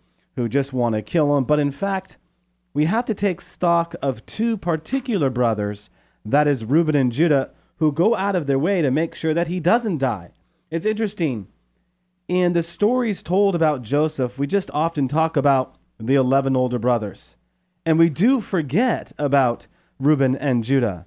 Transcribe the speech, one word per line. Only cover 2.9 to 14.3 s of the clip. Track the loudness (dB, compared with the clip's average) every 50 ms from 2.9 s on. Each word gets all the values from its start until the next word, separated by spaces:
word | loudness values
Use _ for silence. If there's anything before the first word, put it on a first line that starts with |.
| 0 -2 -2
to | -2 -4
take | -2 -2 -2 -2 -4
stock | -10 -18 -8 -2 0 2 2 2 0 -2 -6 -4
of | -4 -4 -4 -4 -12
two | -12 -6 -2 -2 -2 -2
particular | -2 -2 -2 -2 -2 -4 -4 -6 -4 -4 -2 -2 0 0 0
brothers, | 0 2 0 2 2 0 -2 -4 -4 -8 -14 -20 _ _ _ _ _ _ _
that | 0 2 2 2
is | 2 0 -2 -2
Reuben | 0 2 2 2 2 2
and | 2 2 0
Judah, | 2 0 2 2 2 2 0 -2 _ _ _ _ _ _
who | 0 0
go | 2 2 2 2 2
out | 0 0 -2 -2
of | -2 -2
their | 0 0 0
way | 0 0 0 0
to | 0 0
make | 0 0 -2 -4 -6
sure | -4 -4 -2 0
that | 0 -2 -2
he | -4 -2
doesn't | 0 2 2 2 0 -2 -2 -2
die. | -2 -2 -2 -4 -8 -16 -20 _ _ _ _ _ _ _
It's | -6 -4 -2
interesting. | -2 -2 -2 -4 -4 -2 -4 -4 -2 -2 -4 -8 -12 _ _ _ _ _ _ _ _ _ _ _ _ _ _ _ -2
In | 0 2 2 2 2
the | 0
stories | -2 -2 -4 -2 0 0 2 0 0 -2 -4 -6
told | -4 -2 0 2 2 2 2
about | 2 0 0 0 -2
Joseph, | -4 -2 0 0 0 0 0 -2 -4 -4